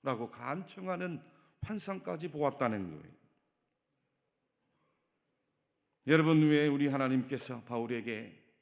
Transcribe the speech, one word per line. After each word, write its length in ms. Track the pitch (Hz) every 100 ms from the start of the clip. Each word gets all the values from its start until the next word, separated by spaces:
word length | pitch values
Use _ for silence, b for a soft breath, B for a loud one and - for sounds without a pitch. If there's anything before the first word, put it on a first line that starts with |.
라고 300 | 139 117 117
간청하는 880 | - 123 160 185 - 185 175 180 151 b b b _
환상까지 680 | - 214 - 190 - 170 170
보았다는 580 | 147 143 131 123 107 92
거예요. 260 | 76 - - _ _ _ _ _ _ _ _ _ _ _ _ _ _ _ _ _ _ _ _ _ _ _ _ _ _ _ _ 127
여러분, 420 | 160 156 156 151
왜 180 | 151 151
우리 200 | 143 143
하나님께서 720 | 135 131 131 131 131 - 123 113
바울에게 760 | 120 117 120 113 110 117 - _ _